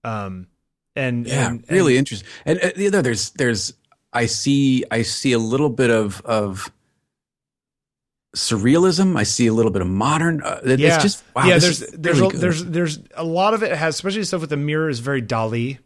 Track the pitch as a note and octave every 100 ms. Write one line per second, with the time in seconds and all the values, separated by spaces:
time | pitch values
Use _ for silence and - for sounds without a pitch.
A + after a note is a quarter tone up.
0 | A#2+ A2 G2 F#2 F2+ _ _ _ _ -
1 | C3 A#2+ A#2+ C#3 A#2+ A#2 - F#3 E3 B2+
2 | C#3 G#2 F2+ - - F3 F3 F3+ G3+ G3
3 | B2+ A2+ - - B2+ A2 - - _ _
4 | _ B2 A#2 - C#3 C#3 C#3 B2+ - A#2
5 | A2+ - C#3 A#2+ A2+ C3 D3+ A#2+ B2 A2+
6 | G#2+ F#2+ - A2 G#2 F#2+ - _ _ _
7 | _ _ _ _ _ _ _ _ _ _
8 | _ _ _ - - A2+ A2+ D#3+ F#3 E3
9 | F#3+ D#3 G#2+ - A#2+ A2 A2+ F#2+ F2+ F#2+
10 | A#2+ D#3 E3 D#3 - - C3 C3 D3+ E3
11 | G3 - _ B2+ C#3 E3+ F3 D3+ - E3+
12 | E3 D#3+ F#3+ F3+ F3+ D#3+ F3 E3 E3+ D3+
13 | - - E3 E3+ G3 A3 G#3+ D#3 D#3+ D3
14 | F#3 G3+ F#3+ F#3 D#3 D3 D3 D3+ D#3+ B2
15 | A#2+ C#3 A2+ A2+ A2 A#2 A#2+ C#3